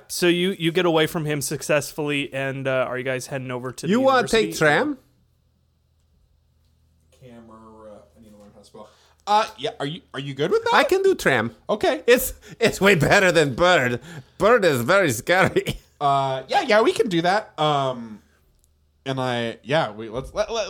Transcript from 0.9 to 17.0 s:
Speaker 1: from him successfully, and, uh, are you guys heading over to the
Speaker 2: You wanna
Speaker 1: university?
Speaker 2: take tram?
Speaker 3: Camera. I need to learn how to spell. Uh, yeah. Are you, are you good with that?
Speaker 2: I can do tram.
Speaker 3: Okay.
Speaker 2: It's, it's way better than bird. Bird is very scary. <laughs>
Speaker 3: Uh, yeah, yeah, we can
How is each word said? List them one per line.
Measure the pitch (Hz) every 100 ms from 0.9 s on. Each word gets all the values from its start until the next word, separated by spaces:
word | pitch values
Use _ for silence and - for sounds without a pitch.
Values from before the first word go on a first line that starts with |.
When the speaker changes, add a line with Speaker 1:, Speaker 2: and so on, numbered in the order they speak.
| 160 156
Speaker 1:
from | 175 151
him | 151
successfully, | - 151 - 151 139 - 147 143 139
and, | 135 135 135 135
uh, | 131 117
are | 127
you |
guys | 127 131 -
heading | 139 127
over | 127 127
to | - 147
the |
Speaker 2:
You | 226
wanna | 262 254
Speaker 1:
university? | - 226 214
Speaker 2:
take | -
tram? | 156 151 294 277 _ _ _ _ _ _ _ _ _ _ _ _ _ _ _ _ _ _ _ _ _ _
Speaker 3:
Camera. | 123 117 113 110 110 110 107 101 - 117
I |
need | 110
to | 104
learn | 104
how | 104
to | -
spell. | 110 104 _ _ _ 196
Uh, | 208 220 -
yeah. | 135 -
Are | 143
you, | 180 -
are | 131
you | 139
good | 135 165
with | 453 453
that? |
Speaker 2:
I | 466
can | 571 381
do | 392 359
tram. | - 127 113 - -
Speaker 3:
Okay. | 208 370 285 -
Speaker 2:
It's, | 247 - - - -
it's | 226 -
way | 190 185
better | 139 185 185
than | 165 143 127
bird. | 180 175 123 120 - 156 - -
Bird | 190 240 180
is | 127
very | 117 196 175
scary. | 110 - 180 170 190 - -
<laughs> | _ -
Speaker 3:
Uh, | 143 139 135 131 -
yeah, | 349
yeah, | 294 208
we | 254
can | 381